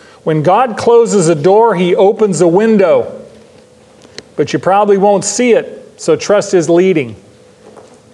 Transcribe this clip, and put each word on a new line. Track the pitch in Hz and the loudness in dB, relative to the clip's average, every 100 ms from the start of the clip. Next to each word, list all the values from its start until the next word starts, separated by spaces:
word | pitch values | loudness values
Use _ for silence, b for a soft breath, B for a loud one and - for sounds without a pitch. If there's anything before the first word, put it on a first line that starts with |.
| B B | B B
when | 165 156 | -6 -2
God | 151 202 262 202 | 0 0 0 -2
closes | 233 233 220 196 160 | 2 2 2 0 0
a | |
door, | 156 170 208 226 | 0 2 2 2
he | 180 180 | 0 -2
opens | 220 196 220 208 160 | 0 0 0 -2 0
a | 175 | 0
window, | 180 226 214 180 135 110 - - - - - _ _ _ _ B B B | 2 2 2 2 0 -2 -12 -20 -20 -20 -20 _ _ _ _ B B B
but | - 139 | -6 -4
you | 151 | -2
probably | 175 196 208 196 | 0 0 2 2
won't | 202 196 | 2 0
see | - - 247 | -2 -2 0
it, | 185 - - - - | 0 -2 -14 -20 -8
so | - 151 | -4 -2
trust | - 202 196 | 0 -2 0
his | 180 156 | -2 2
leading. | 170 190 160 120 104 - - - _ - - - - _ | 2 2 0 -4 -12 -20 -20 -20 _ -20 -20 -20 -20 _